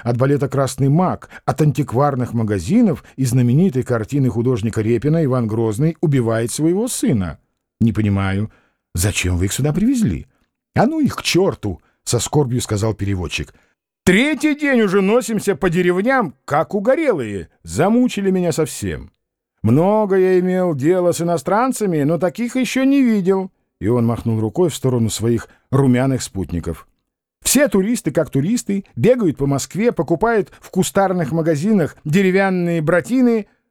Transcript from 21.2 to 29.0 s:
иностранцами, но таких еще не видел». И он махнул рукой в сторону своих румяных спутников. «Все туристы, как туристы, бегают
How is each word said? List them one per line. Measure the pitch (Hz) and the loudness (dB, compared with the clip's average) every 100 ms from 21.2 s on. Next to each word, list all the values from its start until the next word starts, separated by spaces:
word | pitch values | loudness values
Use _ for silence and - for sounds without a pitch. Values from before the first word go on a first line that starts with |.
иностранцами, | 170 165 - 202 262 247 208 156 | -2 -2 0 0 0 -2 -2 0
но | 139 165 | 0 0
таких | 180 190 240 262 | -2 -4 -4 -2
еще | 240 254 | -2 0
не | 269 277 | 2 2
видел». | 247 214 180 190 185 _ _ - | 2 2 2 0 -2 _ _ -6
И | 101 | 0
он | 123 117 | 2 0
махнул | 113 117 110 | 0 -2 -2
рукой | 107 170 175 | -2 0 0
в | - | 0
сторону | 131 123 113 | -2 0 0
своих | - 117 113 - _ - | 0 0 -2 -4 _ -4
румяных | 135 135 123 135 127 | 2 4 2 2 -2
спутников. | - 95 87 85 85 80 - _ _ _ _ _ | -6 -8 -6 -6 -6 -10 -12 _ _ _ _ _
«Все | - 262 269 | 0 2 2
туристы, | 196 196 240 160 | 2 0 -2 -2
как | 165 156 | -2 0
туристы, | 139 156 240 - 196 - | 0 0 -2 -2 -6 -6
бегают | - | -2